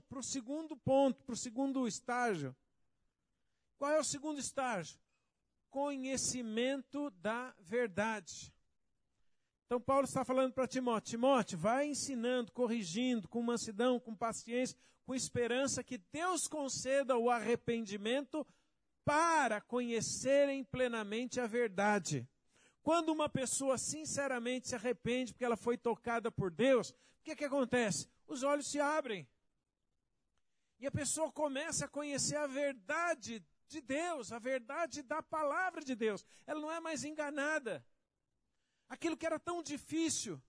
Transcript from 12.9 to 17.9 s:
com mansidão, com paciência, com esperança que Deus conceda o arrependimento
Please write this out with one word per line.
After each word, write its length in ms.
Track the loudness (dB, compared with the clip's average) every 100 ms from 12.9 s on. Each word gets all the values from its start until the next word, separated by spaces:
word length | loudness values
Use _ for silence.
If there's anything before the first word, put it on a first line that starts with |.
| 0 2 0 -2
com 140 | -2
mansidão, 580 | 0 0 -2 0 2 2
com 160 | -2
paciência, 600 | -6 -4 -4 -4 -2 -2 -4 _ _ -8
com 80 |
esperança 680 | -6 -2 0 2 2 0 -2
que 140 | -6 -10 -8
Deus 340 | -2 0 0 -2
conceda 720 | -2 -4 -2 0 2 4 4
o 140 | 4
arrependimento 1160 | 2 2 0 0 -2 -2